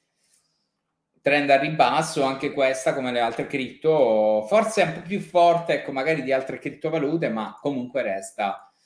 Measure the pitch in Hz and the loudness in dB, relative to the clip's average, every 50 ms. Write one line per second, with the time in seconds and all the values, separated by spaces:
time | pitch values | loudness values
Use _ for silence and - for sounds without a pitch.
0 | _ _ _ _ _ _ _ _ _ _ _ _ _ _ _ _ _ _ _ _ | _ _ _ _ _ _ _ _ _ _ _ _ _ _ _ _ _ _ _ _
1 | _ _ _ _ - 139 143 147 143 139 135 135 147 160 160 156 127 123 135 156 | _ _ _ _ -2 0 2 2 4 4 4 4 4 2 2 2 2 2 2 0
2 | 160 - - - 139 135 135 - 151 139 - 147 131 131 135 - - 160 131 143 | -2 -2 -2 -2 0 0 -2 -2 -6 -4 -2 0 0 0 0 0 -2 -2 -2 -2
3 | 127 123 120 120 117 117 117 - 131 - 147 135 127 117 - - - 160 156 151 | -2 -2 -2 0 0 -2 -2 -4 -6 -6 -6 -6 -6 -8 -8 -4 0 2 4 4
4 | 127 113 110 107 107 107 107 107 107 - 202 220 220 - - 208 175 160 160 170 | 4 4 4 4 4 4 2 2 0 2 2 2 2 2 2 0 0 0 -2 -6
5 | - 170 202 175 - - - 175 170 175 165 165 165 - 147 143 - - 139 135 | -8 -6 -6 -6 -4 0 2 4 6 6 4 4 0 -2 -2 -4 -4 -6 -6 -2
6 | 139 160 160 143 127 131 131 131 131 - 131 123 - 143 - - - 160 160 160 | 0 0 0 -2 0 0 0 0 -2 -4 -8 -10 -10 -10 -10 -8 -6 -4 -2 -2
7 | 139 147 160 165 156 117 110 110 107 - - - - 143 135 127 123 127 - 131 | -2 -2 -2 -2 -2 -2 -4 -4 -6 -8 -8 -8 -6 -4 -4 -4 -6 -6 -4 -4
8 | 113 104 95 98 - - - - 104 98 95 - - - _ _ _ | -4 -4 -4 -6 -8 -10 -6 -4 -4 -4 -4 -6 -12 -20 _ _ _